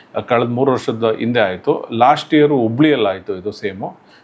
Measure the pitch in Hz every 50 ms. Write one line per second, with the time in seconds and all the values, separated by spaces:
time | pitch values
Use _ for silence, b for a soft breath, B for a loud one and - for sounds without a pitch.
0 | B B - 107 107 - 123 117 123 120 120 123 135 135 127 113 - - 117 110
1 | 117 113 110 - 113 120 120 120 107 95 92 92 - 143 160 - - - 123 113
2 | 120 135 151 151 - - 160 151 147 151 147 131 117 113 113 127 156 156 143 123
3 | 107 98 95 92 90 - 95 92 90 104 101 - - 98 95 98 135 175 - _
4 | b b b b